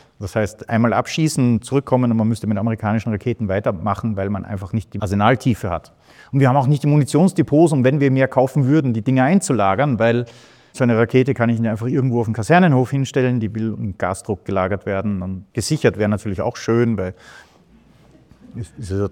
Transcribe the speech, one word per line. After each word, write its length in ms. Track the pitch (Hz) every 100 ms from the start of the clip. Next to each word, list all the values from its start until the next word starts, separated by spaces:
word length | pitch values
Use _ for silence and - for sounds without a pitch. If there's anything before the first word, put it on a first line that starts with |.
| _ _
Das 160 | 104 113
heißt, 340 | 107 - -
einmal 240 | 117 117
abschießen, 680 | 101 - - 156 147 123 113
zurückkommen 480 | - 139 - 127 123
und 60 | 113
man 100 | 110
müsste 180 | 113 107
mit 140 | 101
amerikanischen 500 | 113 113 107 110 117
Raketen 360 | 104 123 113 104
weitermachen, 680 | 95 120 92 101 98 117 98
weil 140 | 98
man 160 | 98 90
einfach 280 | 98 95
nicht 200 | 113 -
die 80 | 101
Arsenaltiefe 680 | 98 101 107 131 135 107 98
hat. 200 | 82 - _ _ - -
Und 80 | 135
wir 80 | 135
haben 100 | 139
auch 100 | 127
nicht 160 | 147
die 40 | 147
Munitionsdepots, 840 | 151 131 143 185 - 139 147 165
um, 120 | 143
wenn 160 | 127 147
wir 120 | 139
mehr 160 | 131 131
kaufen 400 | 131 131 151 127
würden, 260 | 156 139
die 80 | 113
Dinge 220 | 107 131
einzulagern, 720 | 131 190 - 120 98 95 147 107
weil 280 | 117 120 117 - - - _
so 120 | -
eine 120 | 123 113
Rakete 380 | 117 131 127
kann 160 | 113 117
ich 100 | 113
nicht 100 | 113
einfach 180 | 107 120
irgendwo 320 | 139 131 120
auf 60 | 110
dem 100 | 110
Kasernenhof 560 | 104 170 185 127 127
hinstellen, 480 | 139 131 139 127 123
die 160 | 110 110
will 180 | 110 107
im 220 | 110 92
Gasdruck 480 | 90 98 - 95 -
gelagert 400 | 95 92 98 -
werden 380 | 98 104 98
und 220 | 92 92 -
gesichert 440 | - - 156 117 101
wäre 120 | 104
natürlich 320 | 104 110 92
auch 160 | 101 -
schön, 380 | - 117 120 107
weil 200 | 92 - - - - _ _ - _ _ _ _ _ - - 120
ist, 180 | 101 -
ist 120 | 101
ja, 160 | 98 101